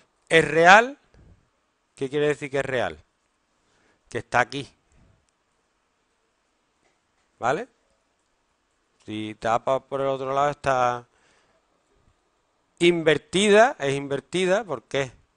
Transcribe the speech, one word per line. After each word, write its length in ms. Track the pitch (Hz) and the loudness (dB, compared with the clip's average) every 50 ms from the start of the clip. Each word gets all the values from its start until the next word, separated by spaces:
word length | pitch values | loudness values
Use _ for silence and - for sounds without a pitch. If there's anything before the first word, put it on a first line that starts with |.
| _ _ _ _ _ | _ _ _ _ _
¿Es 200 | - 160 160 156 | 0 2 2 2
real? 520 | 147 151 165 165 175 196 220 240 269 294 - _ _ _ - - - - _ _ _ _ _ _ _ _ _ _ _ _ | 2 0 4 6 8 8 8 6 2 -6 -16 _ _ _ -20 -20 -20 -20 _ _ _ _ _ _ _ _ _ _ _ _
¿Qué 120 | - 139 | -12 -10
quiere 200 | 127 143 147 147 | -6 -2 0 0
decir 240 | 151 143 - 147 131 | 0 -2 -2 -6 -6
que 80 | 135 139 | -4 -4
es 60 | 131 | -4
real? 380 | 131 131 117 101 87 78 78 _ _ _ _ _ _ _ _ _ _ _ _ _ _ _ _ _ _ _ _ _ _ | -2 -2 -2 -2 -4 -6 -10 _ _ _ _ _ _ _ _ _ _ _ _ _ _ _ _ _ _ _ _ _ _
Que 100 | - 113 | -12 -12
está 220 | - _ 120 120 | -10 _ -2 -2
aquí. 300 | 120 - 135 143 123 - _ _ _ _ _ _ _ _ _ _ _ _ _ _ _ _ _ _ _ _ _ _ _ _ _ _ _ _ _ _ _ _ _ _ _ _ _ _ _ _ _ _ _ _ _ _ _ _ _ _ _ _ _ _ | -2 -2 -6 -10 -12 -14 _ _ _ _ _ _ _ _ _ _ _ _ _ _ _ _ _ _ _ _ _ _ _ _ _ _ _ _ _ _ _ _ _ _ _ _ _ _ _ _ _ _ _ _ _ _ _ _ _ _ _ _ _ _
¿Vale? 300 | 110 123 147 196 254 - _ _ _ _ _ _ _ _ _ _ _ _ _ _ _ _ _ _ _ _ _ _ _ _ _ _ _ | -4 -4 -4 -4 -6 -12 _ _ _ _ _ _ _ _ _ _ _ _ _ _ _ _ _ _ _ _ _ _ _ _ _ _ _
Si 300 | 104 107 107 107 107 107 - | -14 -12 -10 -10 -12 -12 -8
tapa 400 | - 113 113 123 - 131 135 127 | -4 -2 -2 -2 -2 -4 -4 -4
por 220 | - _ 139 135 | -6 _ -8 -6
el 60 | 139 | -4
otro 260 | 139 135 131 135 131 139 | -4 -4 -6 -6 -6 -2
lado 160 | 139 143 147 | -2 -2 -2
está 580 | 143 - - 139 131 127 123 123 120 120 120 _ _ _ _ _ _ _ _ _ _ _ _ _ _ _ _ _ _ _ _ _ _ _ _ _ _ _ _ _ _ _ _ _ _ - | -4 -4 -4 -2 0 0 0 0 -2 -4 -10 _ _ _ _ _ _ _ _ _ _ _ _ _ _ _ _ _ _ _ _ _ _ _ _ _ _ _ _ _ _ _ _ _ _ 2
invertida, 1000 | 170 175 175 165 156 160 147 143 - _ - 190 214 208 202 214 233 277 302 - | 2 2 2 2 2 2 0 0 -2 _ -2 0 2 4 6 6 6 4 2 -2
es 160 | 139 139 135 | -4 -4 -4
invertida, 680 | 139 143 135 139 131 - _ - 180 185 180 185 226 233 | -4 -6 -6 -8 -8 -8 _ -4 -2 0 0 0 -2 -2
¿por 180 | 170 139 113 - | -6 -10 -10 -8
qué? 280 | _ - 139 135 123 - _ _ _ _ | _ -6 -6 -6 -6 -10 _ _ _ _